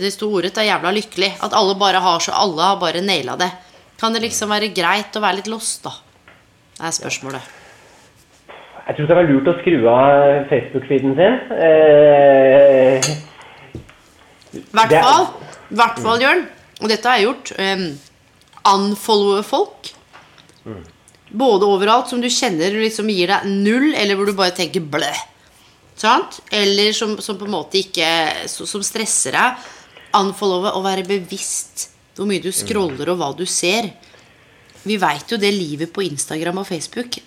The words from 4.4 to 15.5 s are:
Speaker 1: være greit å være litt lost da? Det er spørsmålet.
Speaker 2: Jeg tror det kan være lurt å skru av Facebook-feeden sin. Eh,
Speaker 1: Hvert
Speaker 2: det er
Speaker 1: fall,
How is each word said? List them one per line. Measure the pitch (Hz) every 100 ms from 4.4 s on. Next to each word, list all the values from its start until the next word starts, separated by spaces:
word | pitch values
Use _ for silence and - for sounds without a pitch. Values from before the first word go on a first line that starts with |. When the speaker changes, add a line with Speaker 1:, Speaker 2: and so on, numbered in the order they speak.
| 208
Speaker 1:
være | 208 214
greit | 180 170 202 208
å | 214
være | 202 196
litt | 202
lost | 220 - -
da? | 143 - _ _ _ _ _ _ _ -
Det | 165
er | -
spørsmålet. | 143 - 135 135 - - - - _ _ _ _ _ _ - - - - -
Speaker 2:
Jeg | 139
tror |
det | 147
kan | 170
være | 170
lurt | 135 175
å | 170
skru | 185 151
av | 117 123 139 143 143 143 139
Facebook-feeden | 131 120 131 - 135 135 135
sin. | 196 254 - -
Eh, | 160 156 156 147 147 143 143 135 135 135 139 131 131 131 147 151 - - - - - - - _ _ _ _ _ _ - -
Speaker 1:
Hvert | 214 220
Speaker 2:
det | 156
er |
Speaker 1:
fall, | 247 320 359 - -